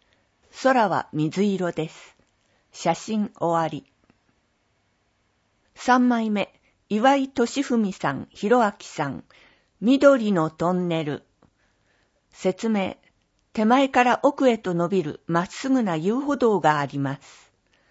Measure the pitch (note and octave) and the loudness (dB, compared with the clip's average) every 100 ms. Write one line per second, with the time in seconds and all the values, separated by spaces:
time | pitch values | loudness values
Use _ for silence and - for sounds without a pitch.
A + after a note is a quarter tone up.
0 | _ _ _ _ _ - C4 B3+ G3 D3 | _ _ _ _ _ -2 0 2 0 -2
1 | - D3+ D3+ F#3 G3+ F#3 F3 E3 D#3 - | -4 -4 -2 0 0 0 -4 -4 -8 -10
2 | - _ _ _ _ _ _ - E3+ E3 | -20 _ _ _ _ _ _ -6 -4 -4
3 | - G#3+ G3+ - E3 E3 D#3+ D3+ - _ | -4 -4 -4 -4 -4 -2 -4 -8 -16 _
4 | _ _ _ _ _ _ _ _ _ _ | _ _ _ _ _ _ _ _ _ _
5 | _ _ _ _ _ _ _ - - B3 | _ _ _ _ _ _ _ -6 2 2
6 | B3 A#3 A3 G#3 - _ _ _ - G#3 | 4 0 -2 -4 -4 _ _ _ -6 0
7 | C4 C#4 C4+ - A#3+ - C#4 A#3 G3+ - | 2 2 0 -2 -2 -4 -2 -2 -2 -4
8 | D3+ C3+ - - G#3 B3 G#3 - - - | -6 -6 -10 -6 2 2 2 -2 -10 -8
9 | C#3 F#2 - _ _ _ _ _ G#3+ C#4 | -8 -8 -16 _ _ _ _ _ 0 4
10 | C#4+ C4+ G#3 F3+ D#3 - E3+ F3+ F3 D#3+ | 6 4 2 0 -2 -2 -2 -2 -2 -4
11 | D3+ C3+ - _ _ _ _ _ _ _ | -4 -8 -12 _ _ _ _ _ _ _
12 | _ _ _ - F#3 F#3 A3+ G#3 F#3 - | _ _ _ -6 -6 -4 -2 -2 -4 -8
13 | _ _ _ _ _ A3+ G#3+ C4 C4+ B3+ | _ _ _ _ _ -2 2 4 4 2
14 | B3 - C#4 C#4 C4 A3 F#3 E3+ E3+ F#3+ | 2 2 0 2 2 2 -2 -2 0 0
15 | D3+ - - E3+ F#3+ - C4+ C4 G#3 D#3+ | -2 -8 -4 -2 -2 -6 -2 0 0 -2
16 | F3+ B3 D4 C#4+ A#3 F#3 D#3 D3+ C#3 C#3+ | -2 -2 -2 0 2 2 2 2 -2 -4
17 | C#3 C#3 - - _ _ _ _ _ | -4 -6 -14 -20 _ _ _ _ _